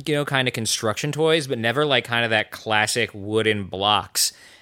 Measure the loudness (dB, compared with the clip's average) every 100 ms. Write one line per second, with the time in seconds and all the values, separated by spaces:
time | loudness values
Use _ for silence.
0 | -2 -2 0 0 0 -2 -4 -2 -2 -2
1 | -4 0 2 2 0 -2 0 2 2 2
2 | 0 -2 2 0 -2 -6 0 2 2 0
3 | -2 -4 -2 0 2 0 -2 -2 2 2
4 | 0 -2 -2 -4 -20 -10